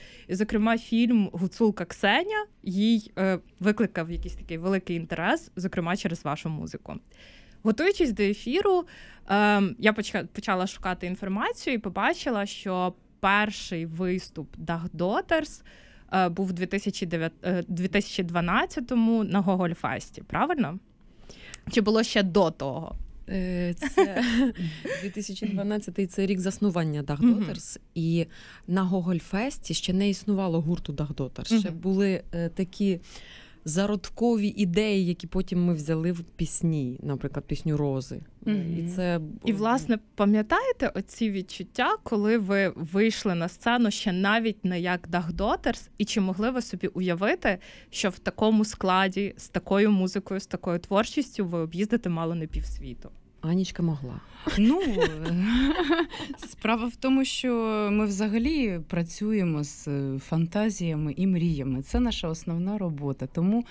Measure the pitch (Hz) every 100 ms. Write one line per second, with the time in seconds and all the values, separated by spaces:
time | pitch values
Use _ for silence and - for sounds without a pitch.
0 | - - - 185 214 220 220 226 - 226
1 | 240 233 190 170 185 - 220 202 175 -
2 | 202 254 381 427 415 _ - 185 214 226
3 | - - 190 180 - - 190 214 202 175
4 | 165 170 - - - 165 180 190 185 170
5 | 165 160 185 320 - - 185 - 170 196
6 | 175 165 147 156 165 151 156 - - 76
7 | - - - - - - 220 226 370 403
8 | 285 208 202 208 233 330 403 359 349 -
9 | - - - 202 208 202 196 - 214 214
10 | 208 196 - - 220 185 185 - 190 180
11 | 180 185 190 202 370 480 320 247 196 190
12 | 247 349 285 214 202 - 196 185 180 -
13 | - - 185 202 208 - - 170 165 160
14 | 185 185 - - 147 - 160 170 175 156
15 | 180 285 415 320 311 - - - - -
16 | - 185 180 175 190 175 185 196 202 -
17 | 175 165 160 - 180 180 170 175 185 202
18 | - - 175 175 170 220 359 311 240 240
19 | 226 226 208 196 185 185 175 170 - 131
20 | - - - 175 277 330 151 180 - _
21 | - - - - - - - 233 202 220
22 | 226 214 190 196 165 - 139 131 165 -
23 | - - - 190 185 180 175 175 277 -
24 | 349 - 240 233 262 202 165 160 - 539
25 | 190 208 202 190 214 196 202 208 202 190
26 | 190 - 196 185 185 - 208 170 160 147
27 | 139 143 240 208 175 - - - - 170
28 | 165 165 165 - - - - 190 185 190
29 | 175 175 - 196 262 - - 160 - 185
30 | 202 190 - 196 190 165 156 175 - 143
31 | 147 139 131 - - 226 196 165 180 190
32 | 196 185 - 170 170 170 180 - 202 170
33 | - - - - - - 156 165 202 208
34 | - - 233 226 202 - 190 175 214 196
35 | 175 175 170 190 202 180 175 160 147 160
36 | 170 170 170 - - - 165 156 127 127
37 | 143 135 139 147 - 151 160 147 143 131
38 | 123 - - - 226 208 165 170 170 180
39 | 180 170 156 - - 202 220 - - 220
40 | - - 202 214 214 370 523 - 247 190
41 | - - 220 196 - - 180 - 285 427
42 | - 214 208 226 190 196 190 - 156 196
43 | 226 - 208 170 175 - 240 240 220 -
44 | 202 180 196 226 226 202 180 175 180 175
45 | - 175 170 170 208 359 - - - -
46 | 208 226 190 185 226 254 - 175 180 180
47 | 180 170 311 359 226 185 - - - -
48 | 196 - 185 - 220 214 214 - 185 185
49 | 190 190 202 - - - - 202 214 196
50 | 185 196 - 190 - - 185 170 - 196
51 | 233 302 - - 180 170 160 170 214 233
52 | 180 165 165 170 160 - - - 135 120
53 | - - - - 156 180 185 - 170 147
54 | 127 110 - - - 190 220 339 330 440
55 | 415 156 165 175 202 240 269 339 294 339
56 | 320 - 294 269 - - 220 226 233 -
57 | 262 269 262 - 254 233 220 214 208 208
58 | 208 196 214 226 269 311 226 175 - 170
59 | 170 - 214 214 175 151 143 - 151 143
60 | 135 135 - 160 165 208 214 185 170 151
61 | 151 151 190 175 170 147 131 131 - -
62 | 240 - 165 160 - 170 185 208 180 143
63 | 143 135 131 - 180 233 233